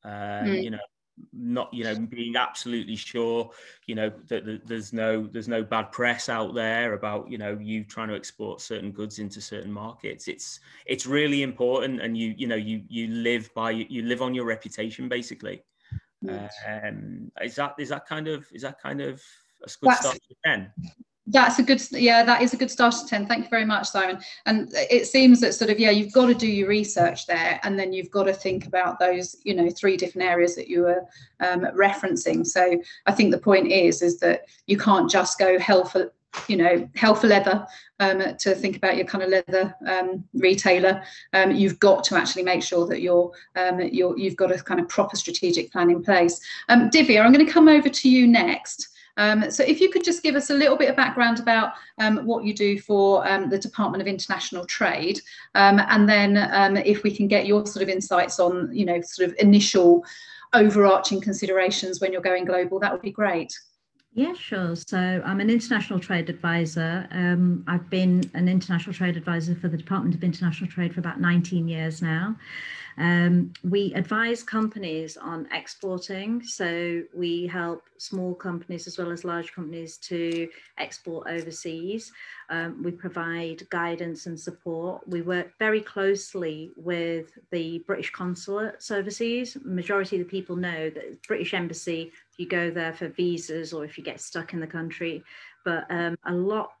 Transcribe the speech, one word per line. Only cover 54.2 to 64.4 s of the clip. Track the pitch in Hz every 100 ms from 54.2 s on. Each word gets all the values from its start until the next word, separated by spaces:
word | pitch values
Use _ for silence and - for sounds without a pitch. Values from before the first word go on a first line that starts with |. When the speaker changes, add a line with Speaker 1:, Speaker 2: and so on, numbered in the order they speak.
| - 190 - 180
Speaker 2:
Trade, | 175 - 196 - 165 208 - - -
um, | 196 202 202 202
and | 214 208
then, | 208 202 202 202
um, | 196 196 196
if | 196 208
we | 214
can | 202 196
get | 202
your | 190 208 208
sort | 208
of | 185
insights | 185 - 180 - -
on, | 175 180 175
you | - 185
know, | 175
sort | 175 - 175
of | -
initial | 202 208 202 196 175 175 - - - - -
overarching | 240 214 202 202 190 - 196
considerations | 208 180 190 190 185 202 185 180
when | 190
you're | 185
going | 185 180 175
global, | 180 180 190
that | 202
would | 180
be | 202
great. | 196 202 170 165 - _ _ _ _ _
Speaker 3:
Yeah, | 226 302
sure. | 359